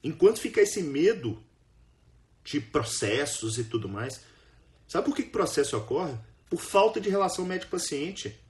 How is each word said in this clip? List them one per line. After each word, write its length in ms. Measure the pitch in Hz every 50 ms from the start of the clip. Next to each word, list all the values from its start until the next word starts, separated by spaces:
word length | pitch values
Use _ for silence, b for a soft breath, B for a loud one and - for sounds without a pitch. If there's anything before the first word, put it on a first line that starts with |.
| _
Enquanto 360 | 147 156 - 170 202 220 -
ficar 220 | - - - 220
esse 200 | 202 202 - 214
medo 640 | 180 147 135 139 165 202 226 190 123 113 110 - - _ _ _ _ _ _ _ - _ _ _ _ - _ - _ _ _ _ _
de 180 | - - 147
processos 960 | 117 - - 151 127 - - - - 101 107 127 143 - - - - 110 110 120
e 80 | 117
tudo 240 | 110 - 113 95 95
mais, 320 | 95 104 117 131 - - b b b b b b b b b b b _ _ _
sabe 180 | - 170 247
por 100 | - 277
que 80 | - -
que 60 | -
processo 460 | - 220 190 151 - - 139 - -
ocorre? 420 | 117 110 - 123 151 185 160 131 113 - - - _ _ _
Por 120 | - 170
falta 380 | - - - 202 202 220 220 226
de 100 | 196 208
relação 360 | 190 196 196 185 185 - 185
médico-paciente. 960 | 180 185 185 - - - 180 - - 151 139 143 180 196 - - - - - - -